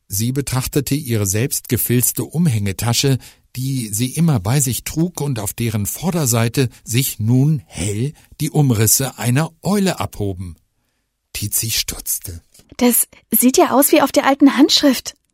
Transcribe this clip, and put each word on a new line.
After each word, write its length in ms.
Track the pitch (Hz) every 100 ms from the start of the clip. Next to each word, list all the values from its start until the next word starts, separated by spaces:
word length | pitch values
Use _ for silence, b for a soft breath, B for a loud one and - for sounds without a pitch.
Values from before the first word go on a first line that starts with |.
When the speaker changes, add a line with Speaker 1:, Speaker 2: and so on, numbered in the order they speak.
| -
Speaker 1:
Sie 240 | 101 117
betrachtete 600 | 131 131 127 - 147 123
ihre 320 | 139 139 113 101
selbst 440 | 104 131 - -
gefilzte 560 | 120 - 120 120 - -
Umhängetasche, 920 | 151 175 110 101 95 117 117 139 131 b b b -
die 380 | 135 135 110
sie 180 | 101 127
immer 300 | - 170 127
bei 180 | 92 139
sich 240 | 131 113
trug 380 | - 156 175 -
und 180 | 143 123
auf 140 | 110
deren 320 | - 117 107 98
Vorderseite 800 | - 160 175 139 117 117 113 127 b
sich 360 | - 120 135 -
nun 420 | 107 127 143 151 -
hell 460 | - 98 101 135 - b -
die 80 | -
Umrisse 680 | 151 143 107 110 - 135 -
einer 340 | 123 127 160 _
Eule 400 | - 208 190 -
abhoben. 560 | - - 101 92 92 80 _ _ _ _ _ _ _
Tizi 400 | - 101 - 113
stutzte. 720 | - - - - - - 87 _ _ - -
Speaker 2:
„Das 320 | 247 233 - b -
sieht 240 | - 247 269
ja 160 | 311
aus 220 | 233 285
wie 80 | 311
auf 100 | 277
der 160 | - 262
alten 300 | 277 285 226
Handschrift.“ 580 | 320 - 285 247 - - _